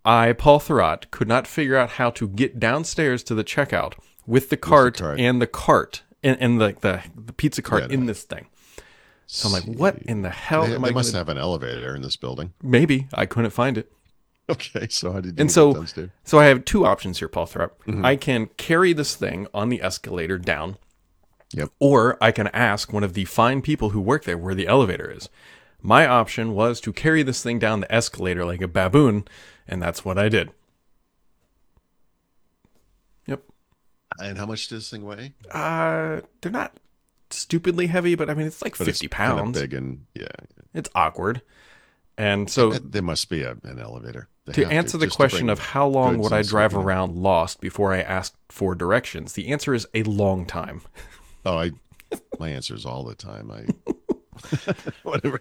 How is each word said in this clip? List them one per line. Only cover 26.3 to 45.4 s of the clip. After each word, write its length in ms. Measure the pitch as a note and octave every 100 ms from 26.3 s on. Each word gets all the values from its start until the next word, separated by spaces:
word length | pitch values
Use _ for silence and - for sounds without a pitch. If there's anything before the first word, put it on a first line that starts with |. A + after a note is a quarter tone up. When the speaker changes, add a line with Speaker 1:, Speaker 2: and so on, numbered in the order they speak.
| - A2+
Speaker 1:
was 260 | G2+ A2+ A#2
to 100 | A2+
carry 300 | - D#3 D#3+
this 200 | C3+ A#2+
thing 160 | A#2+ A#2+
down 200 | G#2+ A2
the 120 | G2
escalator 500 | A2+ - - F#2 F2+
like 160 | F2 F2
a 80 | F#2
baboon, 580 | F2+ F#2 C3+ C#3 G#2 - - - - -
and 140 | F2+
that's 240 | E2+ E2+
what 140 | G2 F#2
I 100 | G#2
did. 220 | G#2+ E2 - _ _ _ _ _ _ _ _ _ _ _ _ _ _ _ _ _ _ _ _ _ _ _ _ _ _ -
Yep. 160 | C3+ _ _ _ _ _ _ _ -
Speaker 2:
And 200 | G2 F#2+
how 80 | G#2
much 220 | A2 -
does 140 | A2+
this 80 | G#2+
thing 140 | A2
weigh? 300 | G2+ G#2 C3+ - -
Speaker 1:
Uh, 720 | D#3 D#3 E3 E3 D#3+ D#3+ D#3 - _
they're 100 | F3
not 240 | A#3 - - _ _ _ _ _
stupidly 560 | - - E3+ F3+ F3 F3+
heavy, 280 | F3+ F3
but 140 | E3 D3+
I 60 |
mean, 120 | D3+ D#3
it's 140 | -
like 140 | - -
Speaker 2:
But 120 | E2
it's 100 | -
Speaker 1:
fifty 80 | -
Speaker 2:
kinda 220 | - A2 A#2+
Speaker 1:
pounds. 220 | A2 G2+
Speaker 2:
big 120 | C2+
and, 320 | C2+ C2 C2 -
yeah. 120 | - G1+ - - _ _
Speaker 1:
It's 160 | E3 -
awkward. 480 | F#2 D#2 - F#2+ B2 - _ _ - _ _ _ -
And 320 | G#2 G2+ G2+
so 200 | C3+ A2+
Speaker 2:
There 300 | A2+ - G#2
must 260 | F2 D#2 -
be 120 | E2
a, 100 | B1+ A1+
an 160 | - B1
elevator. 500 | A1 A#1+ A#1 A#1+ - _ -
They 60 |
Speaker 1:
to 60 | -
Speaker 2:
have 80 | -
to, 60 | D#3
Speaker 1:
answer 220 | E3+ E3+
the 80 | F#3
Speaker 2:
just 80 |
to 20 | -
Speaker 1:
question 220 | C#3 F2+